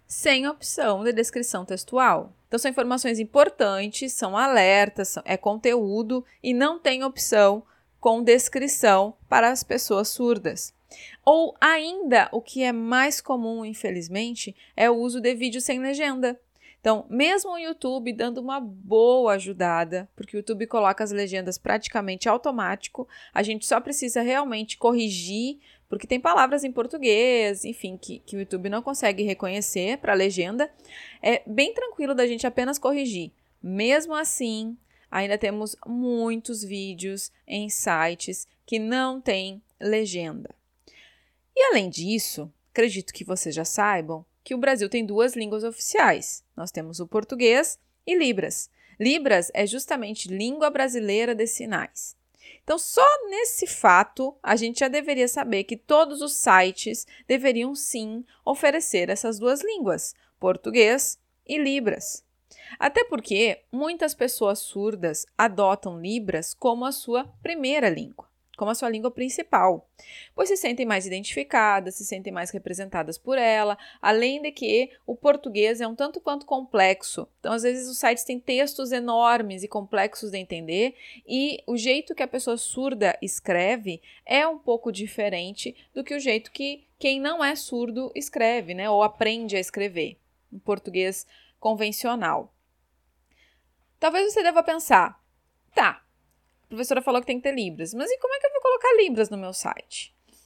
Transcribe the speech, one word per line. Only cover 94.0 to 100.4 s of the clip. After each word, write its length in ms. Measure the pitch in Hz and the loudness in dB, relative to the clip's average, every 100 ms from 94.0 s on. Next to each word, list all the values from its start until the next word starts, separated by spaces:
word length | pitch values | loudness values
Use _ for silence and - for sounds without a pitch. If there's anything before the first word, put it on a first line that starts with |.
| 311 349 403 | 0 2 2
você 100 | 415 | 2
deva 220 | 349 339 | 2 2
pensar, 580 | 339 330 - 214 170 - _ _ _ _ _ | 0 -2 4 4 4 -4 _ _ _ _ _
Tá, 300 | - 208 - _ _ _ _ _ _ - 220 | 0 0 0 _ _ _ _ _ _ -14 -8
professora 260 | 247 254 | -2 0
falou 200 | 254 247 | 2 0
que 60 | 247 | 0
tem 100 | 247 | -4
que 60 | |
ter 120 | 277 269 | -4 -4
libras. 380 | 190 156 165 | -6 -6 -10
Mas 180 | 220 359 | -6 -4
e 80 | 508 | -2
como 140 | 508 | -4
é 60 | 539 | -2
que 80 | 554 | -2
eu 40 | |
vou 100 | 571 | 0
colocar 340 | 523 508 494 453 | 0 2 4 4
libras 280 | 381 220 214 | 4 2 -2
no 80 | 202 | -4
meu 160 | 185 | -10
site? 640 | 185 - - - - - _ _ _ | -8 -6 -8 -10 -14 -14 _ _ _